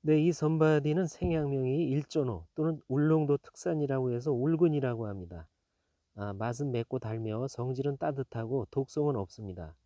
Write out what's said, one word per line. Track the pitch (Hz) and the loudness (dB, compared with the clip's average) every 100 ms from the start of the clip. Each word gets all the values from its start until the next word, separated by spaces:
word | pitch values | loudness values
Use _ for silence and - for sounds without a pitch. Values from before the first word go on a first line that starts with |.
네, | 151 151 | 4 4
이 | 160 | 4
선바디는 | 165 151 160 156 151 143 156 180 | 2 2 4 4 4 2 0 0
생양명이 | - 175 165 147 139 131 139 156 | -2 -2 0 0 0 0 0 0
일전호 | 135 143 160 131 95 80 | 0 -2 -2 -2 -2 -8
또는 | - 160 156 _ | -2 -2 -2 _
울릉도 | 131 151 160 147 143 | 2 4 4 4 0
특산이라고 | - - 185 160 147 135 127 | -2 -8 -2 0 0 0 0
해서 | 120 127 | -2 0
울근이라고 | 127 135 165 175 147 131 113 110 | 0 2 4 4 4 0 -2 -4
합니다. | 98 90 87 82 _ _ _ _ _ _ | -8 -10 -12 -16 _ _ _ _ _ _
아, | - 101 | -8 -8
맛은 | 98 110 120 143 | -4 -4 -2 -2
맵고 | 123 113 131 | -2 -2 -4
달며 | - 113 110 107 135 | -4 -4 -4 -4 -4
성질은 | - 123 127 139 139 | -4 -6 -2 -2 -2
따뜻하고 | 156 139 131 117 113 135 104 | -4 -4 -6 -6 -4 -4 -2
독성은 | - 135 - 147 131 | -4 -4 0 0 0
없습니다. | 117 - 107 90 80 82 | -4 -8 -12 -10 -12 -14